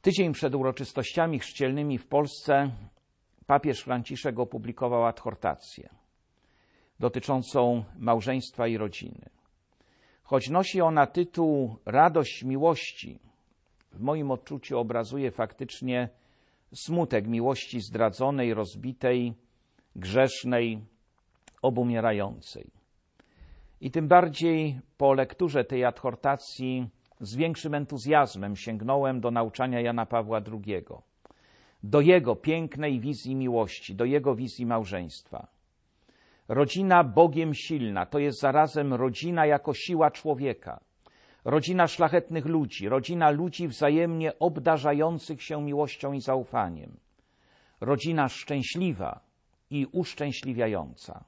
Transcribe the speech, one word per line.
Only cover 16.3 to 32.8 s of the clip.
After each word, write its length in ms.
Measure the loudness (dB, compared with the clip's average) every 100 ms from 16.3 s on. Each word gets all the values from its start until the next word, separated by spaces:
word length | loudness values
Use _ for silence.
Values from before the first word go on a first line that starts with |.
| _ _ _ _
smutek 520 | -16 -4 -2 2 0 0
miłości 540 | 0 0 -2 -6 -10
zdradzonej, 720 | -6 0 0 2 -2 0 0
rozbitej, 800 | -2 -4 -6 -10 -2 0 2 -2 -6 _ _ _ _ _ -12
grzesznej, 880 | 0 4 4 2 0 0 0 -4 -12 _ _ _ _ _ -20 _
obumierającej. 1080 | 0 2 0 2 2 0 -4 -8 -16 -20 -20 _ _ _ _ _ _ _ -20 -20 -20 _
I 100 | -6
tym 180 | -4 8
bardziej 720 | 8 8 0 2 2 0 -6 -14 _
po 180 | 4
lekturze 500 | 4 2 -2 0 0
tej 200 | 0 0
adhortacji 1040 | 0 0 -6 -2 -2 -2 -6 -8 -4 -4 -6 _ _ _
z 160 | -10 -2
większym 380 | -2 -2 -4
entuzjazmem 840 | -4 -4 -6 4 4 4 -2 -8 -6
sięgnąłem 640 | -8 -6 -2 0 0 -2
do 100 | -2
nauczania 500 | -2 -2 -2 -2 -2
Jana 260 | -2 -2 -2
Pawła 340 | -2 -2 -4
drugiego, 640 | -4 -10 -6 -8 -8 -20 _ _ -20 _ _ _ _ _
do 180 | 0 6
jego 360 | 8 6 4 0
pięknej 640 | 0 -2 -4 -6